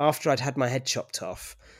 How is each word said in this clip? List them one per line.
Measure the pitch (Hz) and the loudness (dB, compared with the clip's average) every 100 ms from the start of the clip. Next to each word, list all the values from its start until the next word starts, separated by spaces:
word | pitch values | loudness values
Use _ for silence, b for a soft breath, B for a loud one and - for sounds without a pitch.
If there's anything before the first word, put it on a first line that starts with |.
after | 151 151 165 | 2 2 2
I'd | 131 | 2
had | 131 135 | 0 0
my | 123 | 0
head | 131 131 | 0 -2
chopped | 120 - - | -2 -4 -6
off, | 90 90 - - B B | -8 -10 -12 -18 B B